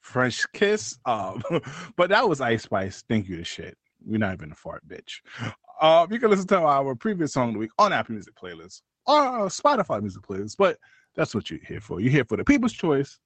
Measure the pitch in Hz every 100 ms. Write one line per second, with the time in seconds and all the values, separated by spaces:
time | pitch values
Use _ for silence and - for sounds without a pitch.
0 | - 127 127 110 - - 202 214 - -
1 | 127 113 95 95 - 170 139 151 175 -
2 | 180 208 247 147 123 113 - 101 95 -
3 | - 110 92 85 85 - 78 - _ _
4 | - 107 104 92 76 78 85 78 78 -
5 | - - _ - 113 - _ - 156 165
6 | 170 226 233 196 185 190 156 139 139 123
7 | 220 190 151 143 120 104 110 - 202 143
8 | 110 110 92 _ 90 82 85 - _ _
9 | - 302 269 247 196 - 294 277 185 110
10 | 101 92 _ 95 107 - 190 156 _ _
11 | _ - - 104 - 82 - 82 - 80
12 | 117 143 123 101 - 285 226 - 170 139
13 | 139 -